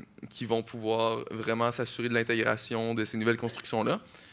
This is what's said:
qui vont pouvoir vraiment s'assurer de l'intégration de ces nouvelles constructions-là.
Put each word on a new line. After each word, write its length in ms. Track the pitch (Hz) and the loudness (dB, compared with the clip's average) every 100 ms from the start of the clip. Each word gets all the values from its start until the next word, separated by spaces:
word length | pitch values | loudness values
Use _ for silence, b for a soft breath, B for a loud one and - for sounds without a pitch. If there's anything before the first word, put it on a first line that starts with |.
| - - - | -8 -16 -14
qui 160 | - | -8
vont 180 | 120 113 | 0 0
pouvoir 640 | 113 120 110 113 113 113 - | 0 -4 0 2 2 2 -4
vraiment 420 | 110 113 113 117 | -6 -2 2 2
s'assurer 380 | 120 117 - 120 | 0 -4 -2 0
de 40 | |
l'intégration 800 | 117 113 113 117 110 - 117 113 | 2 2 2 2 0 0 -2 0
de 100 | 117 107 | 0 -2
ces 100 | 113 | 0
nouvelles 220 | 110 113 | 2 2
constructions-là. 640 | 117 - - 113 110 185 B B B | 0 -6 -4 0 2 0 B B B